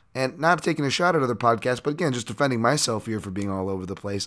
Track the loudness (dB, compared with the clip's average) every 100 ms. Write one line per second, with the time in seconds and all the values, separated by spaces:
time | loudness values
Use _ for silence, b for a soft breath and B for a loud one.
0 | b -4 -4 0 2 2 2 0 0 2
1 | 2 4 2 2 4 4 2 -2 -2 0
2 | 0 0 -4 0 0 2 2 2 2 -2
3 | -2 -4 -4 -4 -4 -2 -2 -4 -6 -8
4 | -6 -6